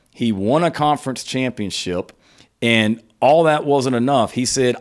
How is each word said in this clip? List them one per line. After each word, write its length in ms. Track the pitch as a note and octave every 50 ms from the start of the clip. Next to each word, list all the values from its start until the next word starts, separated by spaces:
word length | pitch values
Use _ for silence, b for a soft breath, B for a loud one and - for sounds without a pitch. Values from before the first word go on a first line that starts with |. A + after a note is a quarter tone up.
| b b _
He 180 | - B2 A2+
won 320 | G#2 F#2+ G2 G#2+ C#3 D#3+ F3
a 80 | D#3+
conference 540 | C#3 - D3+ D3 D3 C#3+ - C3+ B2 - -
championship. 880 | - - C3 C3 B2 A2+ - G#2 F#2 - - - F2+ F2 F2+ - - b b b b b b b b b _
And 420 | A#2+ A#2 A#2 A2+ G#2+ G#2+ A2+ - - _ _ _
all 240 | A#2+ C3 D3+ E3 E3
that 220 | D#3 D3+ D#3 D#3
wasn't 320 | D3 C#3+ C#3 B2 C3+ B2+ A#2
enough. 340 | A#2+ C3+ C#3+ B2+ G#2+ F#2+
He 140 | - B2 B2+
said, 320 | A#2 - C#3 B2+ B2 A#2+ -